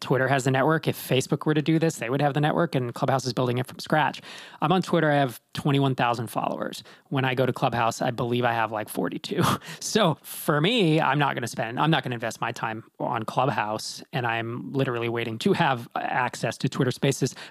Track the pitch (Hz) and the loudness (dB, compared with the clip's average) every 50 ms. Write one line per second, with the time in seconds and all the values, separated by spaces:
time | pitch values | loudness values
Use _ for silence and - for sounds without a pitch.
0 | - - 139 123 131 127 139 135 123 135 131 135 131 156 160 156 - 135 - - | -2 0 2 2 4 4 2 2 2 2 2 2 4 2 2 2 0 -2 -4 -4
1 | - - 139 131 - - 156 - - 156 156 156 143 165 160 160 165 165 - - | -2 0 0 0 0 0 -2 -2 0 0 0 2 2 2 2 2 2 0 0 -2
2 | - 113 135 139 147 143 131 147 143 156 - - 170 160 - 135 123 120 - - | -4 -2 0 0 0 0 2 2 0 2 2 2 0 0 0 -2 -2 -4 -4 -2
3 | 143 135 135 131 131 127 113 143 127 123 120 127 131 - - - - - 156 151 | 0 0 0 0 0 -2 -2 0 0 0 0 -2 -4 -4 -8 -12 -4 0 2 2
4 | 139 127 - - - - - - - - - - 156 151 185 190 - - 175 165 | 2 0 -2 -6 -12 -16 -16 -18 -18 -18 -6 -2 2 2 2 2 2 2 2 2
5 | 156 151 143 143 139 123 110 - - _ - - - 151 139 139 139 135 127 - | 4 4 4 4 2 2 -2 -6 -14 _ -10 -2 0 2 2 4 2 2 2 2
6 | 127 120 120 123 117 107 - - - - - - - - - - - - - - | 2 0 0 0 -4 -4 -4 -4 -2 -2 -2 -4 -6 -6 -8 -10 -16 -20 -20 -20
7 | _ - - 135 131 131 127 131 127 123 117 - 147 127 117 120 117 117 - - | _ -4 -2 0 0 2 2 2 2 0 0 0 0 0 2 2 0 0 0 0
8 | - 131 120 110 127 117 120 120 120 120 117 117 110 107 113 107 107 - - - | -2 -2 -2 -2 -2 0 0 2 2 2 2 0 0 -2 -2 -4 -6 -6 -4 -4
9 | - 85 - - - - - 170 - - - - - - 160 - - - - 220 | -4 -4 -4 -6 -8 -4 0 0 2 2 0 -2 -4 -12 -12 -10 -4 0 2 4
10 | 208 160 143 - - - - - - - 151 147 151 208 254 240 185 156 156 160 | 4 2 2 0 -6 -12 -14 -4 0 0 2 4 4 4 4 4 4 4 4 4
11 | 147 135 135 147 143 135 135 135 120 - - - 120 110 123 151 151 156 160 135 | 4 2 2 2 2 2 0 -2 -6 -6 -4 -4 -4 -4 -2 2 2 4 4 2
12 | - 135 120 113 120 113 - - 120 113 113 - 123 113 110 113 - _ _ - | 2 -2 -4 -4 -4 -6 -4 -4 -6 -6 -4 -4 -6 -6 -6 -8 -10 _ _ -6
13 | - - 127 113 113 - - 135 127 147 - 123 107 107 107 107 - - - - | -4 -2 -2 -2 -4 -2 0 0 0 2 2 0 0 -2 -4 -4 -6 -8 -12 -12
14 | - - - 135 120 113 113 113 113 117 120 - - 135 139 139 135 131 120 117 | -12 -6 -4 -2 -2 0 -2 -2 -2 -4 -6 -6 -8 -4 -2 -2 0 0 -2 -2
15 | 117 117 117 117 117 113 110 113 - 202 180 - 170 143 131 117 117 - - - | -2 -2 -2 -2 -4 -4 -4 0 2 2 4 4 4 2 2 0 -4 -6 -6 -6
16 | - - - 135 127 117 - - - 120 - - - 135 - - 131 127 - - | -4 -2 0 0 0 -2 -2 -4 -4 -4 -2 -2 -2 -2 0 0 0 0 0 2
17 | - 139 131 - 139 131 - - - - | 2 2 2 2 -2 -2 -4 -8 -16 -8